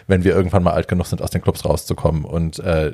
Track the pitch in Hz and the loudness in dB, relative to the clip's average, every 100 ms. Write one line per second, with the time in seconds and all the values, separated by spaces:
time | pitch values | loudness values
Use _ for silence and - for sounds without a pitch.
0 | - 92 90 87 90 95 87 80 - 90 | 0 2 4 4 4 2 2 0 0 -2
1 | 85 - - 90 - - - 76 - 87 | -2 -4 -4 -2 -2 -2 -2 -2 -4 -2
2 | 76 78 - 82 82 - 95 80 76 | 0 0 -2 -2 -4 -4 -2 0 0